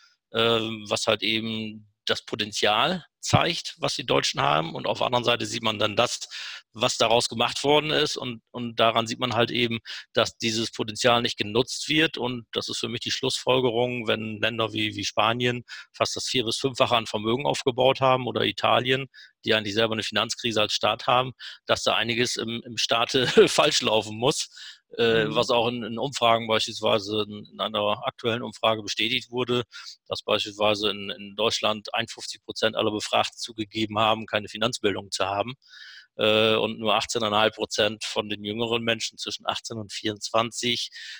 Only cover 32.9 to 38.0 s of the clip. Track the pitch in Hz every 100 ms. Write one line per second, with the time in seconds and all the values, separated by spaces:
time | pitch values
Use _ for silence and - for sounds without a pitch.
32.9 | 104 - 110 107 - - 113 104 110 107
33.9 | 107 110 110 107 107 98 107 120 - 104
34.9 | 98 98 - 95 101 113 139 _ - -
35.9 | - - - 110 107 110 110 110 113 110
36.9 | 104 - 123 107 104 110 107 104 - 107
37.9 | 107